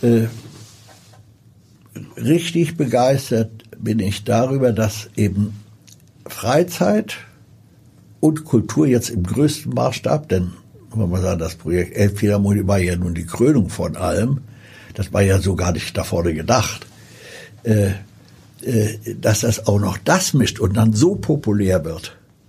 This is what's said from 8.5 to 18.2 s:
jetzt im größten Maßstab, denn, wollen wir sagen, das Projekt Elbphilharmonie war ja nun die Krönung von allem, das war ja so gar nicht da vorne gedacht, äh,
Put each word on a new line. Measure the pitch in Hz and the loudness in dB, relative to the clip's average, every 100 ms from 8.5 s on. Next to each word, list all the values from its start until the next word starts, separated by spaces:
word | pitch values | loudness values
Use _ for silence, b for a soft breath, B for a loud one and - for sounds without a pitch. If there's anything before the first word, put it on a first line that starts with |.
| 117 - - 151 | 0 2 2 2
jetzt | 117 - | 2 0
im | 104 | -4
größten | 90 123 147 - 143 | -2 0 0 0 -4
Maßstab, | 123 127 139 - 147 - | -2 -2 -2 -2 -2 0
denn, | 92 90 - - - - | -2 -2 -8 -20 -20 -8
wollen | 110 90 | -4 -2
wir | 90 | 0
sagen, | 92 87 | 0 -2
das | 80 - | -4 -8
Projekt | - 90 87 - | -2 -2 -2 2
Elbphilharmonie | 101 98 104 104 101 101 98 | 2 2 2 2 2 2 2
war | 101 | 2
ja | 90 87 | 2 -2
nun | 90 | -2
die | 85 82 | -4 -6
Krönung | - 127 143 87 | 0 2 4 0
von | - 82 - | -2 -6 -2
allem, | 87 85 117 143 B B B B B | -2 0 0 -2 B B B B B
das | - 95 | -8 -4
war | 90 | 2
ja | 98 95 | 4 4
so | 90 90 | 2 0
gar | 90 | -2
nicht | 85 - 85 | -2 -4 -6
da | |
vorne | - 85 85 78 | -4 -2 -2 -2
gedacht, | 80 123 - - - B B B B B B - | 0 0 0 -6 -16 B B B B B B -10
äh, | 117 107 98 95 - b | 0 2 2 -2 -10 b